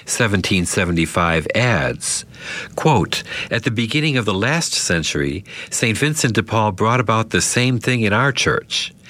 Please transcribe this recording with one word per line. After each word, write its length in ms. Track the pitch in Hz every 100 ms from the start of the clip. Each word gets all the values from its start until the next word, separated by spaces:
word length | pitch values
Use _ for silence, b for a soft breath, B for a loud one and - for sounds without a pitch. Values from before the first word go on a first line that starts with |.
| B
seventeen 600 | - 117 101 - 98 87
seventy-five, 800 | - 90 85 80 92 85 82 76 -
adds, 680 | 123 92 65 - - - - B B B B -
quote, 480 | 160 123 80 - - B B
"At 140 | 113
the 160 | 113 110
beginning 340 | 113 151 156 131
of 80 | 107
the 160 | 95 117
last 260 | 160 160
century, 720 | - - 85 76 76 71 76 - B B
Saint 280 | - 117 104
Vincent 360 | 147 151 131
de 100 | 110
Paul 280 | 104 110 107
brought 260 | 95 107 127
about 300 | 113 110 113
the 100 | 123
same 400 | - 120 127 123
thing 220 | - 123
in 100 | 107
our 220 | 104 139
church. 580 | 131 - 90 - - - - B